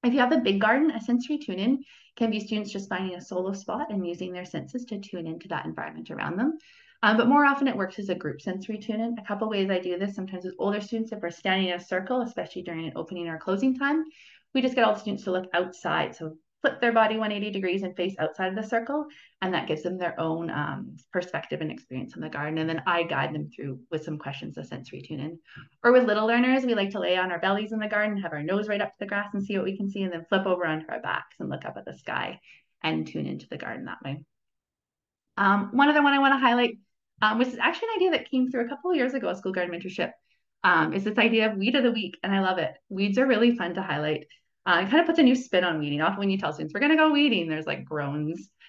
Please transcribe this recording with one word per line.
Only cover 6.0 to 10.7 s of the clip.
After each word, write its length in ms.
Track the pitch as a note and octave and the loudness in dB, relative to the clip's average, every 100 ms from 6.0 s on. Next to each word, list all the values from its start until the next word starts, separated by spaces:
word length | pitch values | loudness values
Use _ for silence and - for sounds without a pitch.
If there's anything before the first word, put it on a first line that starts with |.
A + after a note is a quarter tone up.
| D#3 | -12
around 280 | D#3+ D3 F3+ | -8 -6 -2
them. 200 | C4+ D#4 - - _ _ | -2 -4 -14 -20 _ _
Um, 120 | G#3+ A3 | 4 6
but 120 | A#3 | 6
more 180 | C#4+ C#4+ | 6 6
often 220 | C4+ C4+ | 4 0
it 100 | G#3 | 0
works 220 | F#3+ - | -4 -4
as 100 | G3 | -4
a 60 | F3 | -4
group 260 | D3+ - | -4 -6
sensory 380 | G3+ F#3 - G#3+ | -6 -6 -6 -8
tune-in. 400 | G#3+ G#3+ A#3 A3+ | -4 -4 -4 -6
A 40 | |
couple 240 | - G3+ A3 | -6 -4 -2
ways 200 | G3+ F#3+ | 0 2
I 80 | F3+ | 0
do 200 | F3+ F3+ | 0 -2
this, 160 | G3 G3 | -4 -4
sometimes 300 | F#3+ F#3 F3+ | -8 -8 -10
with 100 | - | -2
older 240 | G3 | -2